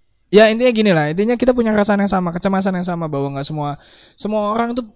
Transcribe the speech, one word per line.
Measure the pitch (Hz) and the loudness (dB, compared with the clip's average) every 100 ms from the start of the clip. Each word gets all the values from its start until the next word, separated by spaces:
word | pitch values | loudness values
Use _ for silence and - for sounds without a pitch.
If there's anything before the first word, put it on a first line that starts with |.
| _ _ - | _ _ 2
ya | 196 220 | 6 6
intinya | 226 254 | 4 0
gini | 220 214 | 2 2
lah, | 165 147 | 2 0
intinya | 170 214 | -2 -2
kita | 240 254 | 0 0
punya | 247 226 | 2 2
perasaan | 214 202 202 | 0 2 0
yang | 202 | 0
sama, | 190 180 | 0 -2
kecemasan | 170 190 190 190 | -2 -2 -2 -2
yang | 185 180 | -4 -4
sama | 170 160 | -6 -4
bahwa | 139 139 | -4 -4
nggak | 139 | -6
semua, | 139 156 147 139 - - - | -6 -6 -6 -8 -16 -20 -20
semua | - 202 214 208 | -10 -6 -2 -2
orang | 226 233 | -2 -2
tuh | 240 220 | -4 -10